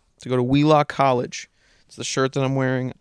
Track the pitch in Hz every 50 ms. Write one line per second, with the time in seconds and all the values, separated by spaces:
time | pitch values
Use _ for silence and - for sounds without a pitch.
0 | _ _ _ _ - 123 127 127 123 123 139 143 147 151 156 147 147 - - -
1 | 139 135 127 123 127 - - - - - _ _ _ _ _ _ _ _ - -
2 | 127 - - 143 131 131 - 139 135 131 135 135 131 127 131 127 127 127 - -